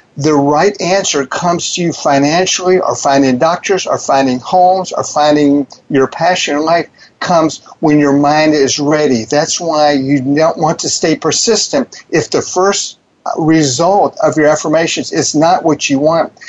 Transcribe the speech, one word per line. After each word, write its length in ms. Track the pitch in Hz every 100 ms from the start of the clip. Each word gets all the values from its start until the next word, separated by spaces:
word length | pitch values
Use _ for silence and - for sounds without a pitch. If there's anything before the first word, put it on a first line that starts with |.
| _ -
the 160 | 151
right 420 | 147 143 147 196 202
answer 440 | 175 196 - 147 135
comes 500 | - 175 160 - -
to 80 |
you 100 | 175
financially 840 | - 156 139 143 170 185 - 185 185
or 160 | - 120
finding 420 | 147 139 135 123
doctors 480 | 160 175 - 190 -
or 140 | -
finding 400 | - 139 131 123
homes 520 | - 185 180 190 180
or 120 | 190
finding 640 | - 151 151 147 147 143 135 - -
your 180 | 143 131
passion 480 | - 131 180 - 147
in 80 |
life 260 | 160 170 - _ - _
comes 400 | - 170 156 - - -
when 180 | 160 151
your 140 | 143
mind 400 | 143 143 151 156
is 260 | 151 135 151
ready. 460 | 147 156 147 120 107
That's 360 | 147 160 -
why 300 | 170 156 147
you 300 | 143 135 143 127 143
don't 220 | 156 -
want 220 | 160 -
to 100 | 151
stay 260 | - - -
persistent. 880 | 240 - - 214 - - 240 - -
If 220 | 160 -
the 100 | 139
first 560 | - 180 196 196 - - _ _ - -
result 800 | 160 160 143 123 170 202 143 -
of 160 | 156 156
your 100 | 147
affirmations 640 | 151 165 160 165 165 123
is 220 | 165 135
not 300 | 147 160 185
what 260 | 165 147 -
you 100 | 135
want. 320 | 151 165 - -